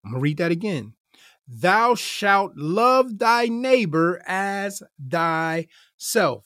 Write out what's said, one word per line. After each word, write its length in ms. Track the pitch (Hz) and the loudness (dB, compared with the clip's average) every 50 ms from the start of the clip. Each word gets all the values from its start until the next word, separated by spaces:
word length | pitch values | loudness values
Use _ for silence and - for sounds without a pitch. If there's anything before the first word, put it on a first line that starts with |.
| _ | _
I'm 80 | 104 120 | -8 -6
gonna 80 | 127 | -2
read 160 | 139 147 151 | -2 -2 0
that 140 | 151 175 170 | 0 0 -2
again. 440 | 170 170 208 214 185 135 107 110 113 _ _ _ _ _ - - _ _ _ | -2 -2 -2 -4 -4 -4 -6 -10 -18 _ _ _ _ _ -20 -20 _ _ _
"Thou 460 | - 120 110 135 180 190 220 233 247 240 | -20 -10 -2 2 2 4 4 4 2 2
shalt 600 | - - - - - 208 202 196 196 196 185 165 | 0 -2 -8 -8 -2 2 2 2 2 2 -2 -6
love 640 | 143 147 156 180 214 233 254 262 262 254 254 220 196 | -8 -6 -4 0 2 4 4 4 4 2 0 -2 -2
thy 280 | - 226 233 240 233 | 2 2 2 2 2
neighbor 760 | 240 233 233 247 262 262 254 220 170 147 160 165 170 180 - - | 0 -2 -4 2 4 4 4 4 2 2 2 2 2 0 -2 -6
as 560 | - 185 190 196 196 196 196 196 202 196 - - _ _ | -4 -4 -2 -2 -2 -4 -4 -6 -6 -8 -10 -18 _ _
thyself. 1500 | - 139 127 151 170 165 165 160 160 160 165 160 170 160 _ _ _ _ _ _ _ - - - 233 190 147 120 104 _ | -18 -10 -4 -2 0 0 0 0 0 -2 -2 -2 -4 -6 _ _ _ _ _ _ _ -10 -2 0 2 2 2 0 -4 _